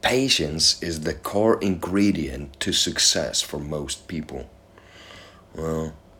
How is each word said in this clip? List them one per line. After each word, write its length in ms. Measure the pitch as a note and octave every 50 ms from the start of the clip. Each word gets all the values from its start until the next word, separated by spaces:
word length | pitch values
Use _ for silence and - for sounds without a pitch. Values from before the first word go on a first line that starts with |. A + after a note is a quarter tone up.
"Patience 800 | - - A#2 B2+ C3+ C3+ B2 - D#2+ D2 D#2 D#2+ E2 - - - -
is 200 | F2 E2 D#2 D#2
the 120 | E2 D#2
core 440 | - - - - G2+ G#2+ A2 A2+ -
ingredient 960 | - G2+ F#2 E2 - - F2 G2+ G2+ G2+ F2+ E2+ D#2 C2+ C2 C2+ C#2+ C#2+ - -
to 120 | - - -
success 680 | - - - - - - - - F#2+ D#2 B1+ - - -
for 160 | - - D2
most 500 | D2 D2 D#2 D2+ D2 C#2+ - - - -
people." 400 | F2+ D#2+ D2+ - C#2+ C2 A#1+ - - - - - - - - - - - - - - - - - - - - - -
Well, 380 | - D#2+ D#2+ D#2+ D#2+ D#2+ D#2 D2+ - - - - -